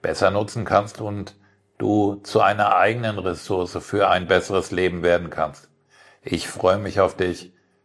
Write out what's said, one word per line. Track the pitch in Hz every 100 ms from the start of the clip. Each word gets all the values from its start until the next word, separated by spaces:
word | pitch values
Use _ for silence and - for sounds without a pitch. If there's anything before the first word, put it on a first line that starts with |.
besser | - 80 98
nutzen | 98 107 -
kannst | 101 98 104 -
und | 107 104 95 - _ _ _ _
du | 104 104 101 101
zu | - 110
einer | 101 104 104 98
eigenen | 95 120 117 104
Ressource | 92 87 - 95 87 87
für | - 101 98
ein | 92 87
besseres | 92 - 98 -
Leben | 92 90 87
werden | 85 87 85
kannst. | - 78 69 _ _ _ _ - _
Ich | - 82 -
freue | - 92 98
mich | 101 101
auf | 92 -
dich. | 92 85 90 _ _ _